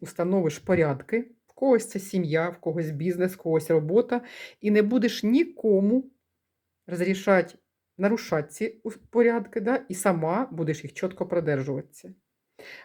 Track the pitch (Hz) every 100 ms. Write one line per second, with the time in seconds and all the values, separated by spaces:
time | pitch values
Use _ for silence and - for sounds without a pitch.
0 | 160 - 175 190 165 147 - 180 156 135
1 | - 226 247 _ _ - 269 233 226 202
2 | 190 190 165 160 175 175 170 160 156 147
3 | 165 175 180 185 165 160 156 160 151 202
4 | 247 240 240 - - - 208 208 208 247
5 | 226 - 208 262 339 - 220 190 202 247
6 | 262 _ _ _ _ _ _ _ - 175
7 | 180 190 202 190 170 - _ _ _ -
8 | 202 226 - 160 151 - 220 - 220 -
9 | _ 226 233 233 208 220 208 262 - 185
10 | 202 170 156 190 262 165 160 151 139 -
11 | 185 - 185 175 151 139 135 139 - -
12 | 180 190 _ _ _ _ - -